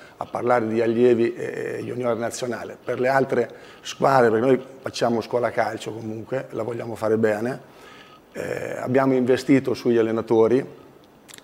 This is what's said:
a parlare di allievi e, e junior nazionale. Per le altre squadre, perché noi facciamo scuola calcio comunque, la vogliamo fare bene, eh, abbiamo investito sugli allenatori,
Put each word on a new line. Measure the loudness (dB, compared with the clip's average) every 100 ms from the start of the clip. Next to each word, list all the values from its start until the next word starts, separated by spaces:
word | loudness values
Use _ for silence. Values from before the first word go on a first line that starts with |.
| -20 -14
a |
parlare | -10 -4 2 2 2
di | 0
allievi | 0 4 4 6 2
e, | -2 -8 -8 -8 -8
e |
junior | -8 -6 -4 -4
nazionale. | -4 -6 -8 -8 -10 -12
Per | -8 -2
le | 0
altre | 2 2 0 -2 -6 -20 -18
squadre, | -14 0 4 6 4
perché | 4 2
noi | 2 0 -14
facciamo | -12 -4 -2 -2
scuola | -2 -2 -2
calcio | -2 -2 -4 -10
comunque, | -10 -10 -12 -8 -8 -6
la | -8
vogliamo | -6 -6 -8
fare | -4 0 2
bene, | 2 2 -4 -6 -12 -20 -20 -20 -20 -20 _
eh, | -10 -6 -6 -6 -8
abbiamo | -2 0 2
investito | 2 2 0 4 2 2
sugli | -2 2 2
allenatori, | 2 0 2 4 4 2 -2 -14 -20 -20 _ _ -20 -20